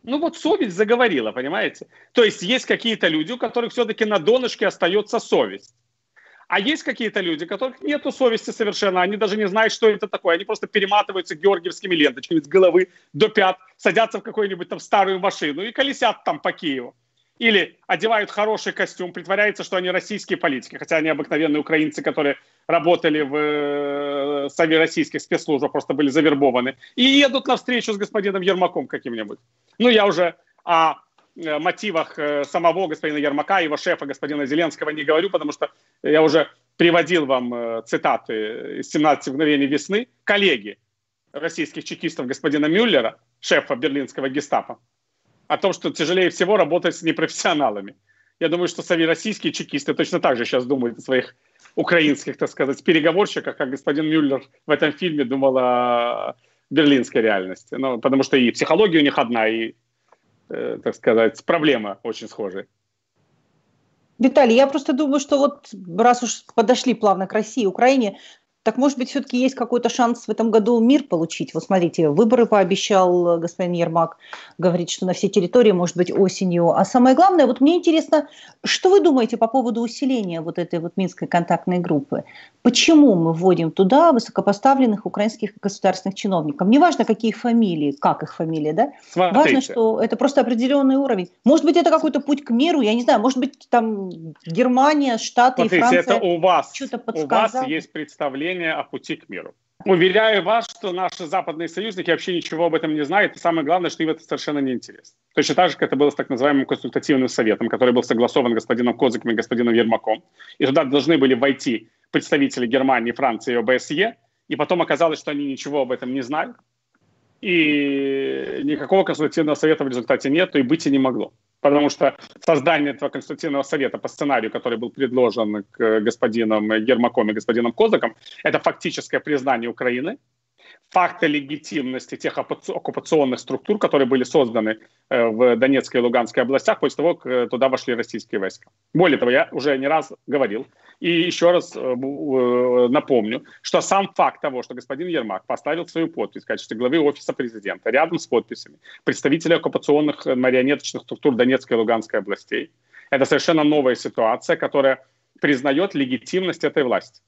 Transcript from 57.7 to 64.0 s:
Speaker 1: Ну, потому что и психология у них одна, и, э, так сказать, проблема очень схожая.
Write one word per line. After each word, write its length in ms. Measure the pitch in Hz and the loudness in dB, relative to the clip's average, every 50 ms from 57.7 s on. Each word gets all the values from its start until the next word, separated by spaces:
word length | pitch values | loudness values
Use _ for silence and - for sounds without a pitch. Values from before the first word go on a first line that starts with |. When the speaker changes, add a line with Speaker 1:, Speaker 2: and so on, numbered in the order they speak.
| - | -10
Speaker 1:
Ну, 240 | 123 135 131 127 113 | -6 -4 -4 -4 -2
потому 240 | - 139 135 135 120 | -2 0 0 0 0
что 140 | - - | 2 2
и 140 | 135 123 117 | 2 2 2
психология 480 | 104 - 151 - 160 175 220 202 160 160 | 0 -2 0 0 2 2 4 4 4 2
у 40 | 147 | 2
них 160 | 139 - 151 | 2 2 0
одна, 280 | 131 117 120 113 110 | -2 0 0 0 0
и, 260 | 110 113 113 113 110 _ _ _ _ _ _ _ _ _ _ _ _ _ _ _ _ | 0 0 -2 -6 -8 _ _ _ _ _ _ _ _ _ _ _ _ _ _ _ _
э, 300 | - 120 120 123 113 107 - | -10 -8 -8 -8 -8 -6 -6
так 120 | 120 107 | -6 -8
сказать, 480 | - - 127 113 113 113 107 - - _ | 0 0 2 4 4 2 2 0 -4 _
проблема 520 | - 170 165 151 156 135 113 107 101 95 _ - | -2 -2 2 2 2 2 0 -2 -8 -10 _ -10
очень 240 | 117 107 - 117 | -10 -10 -10 -14
схожая. 380 | 107 - - 107 95 92 98 101 _ _ _ _ _ _ _ _ _ _ _ _ _ _ _ _ _ _ _ _ _ _ _ _ _ _ _ | -16 -12 -10 -10 -8 -8 -12 -14 _ _ _ _ _ _ _ _ _ _ _ _ _ _ _ _ _ _ _ _ _ _ _ _ _ _ _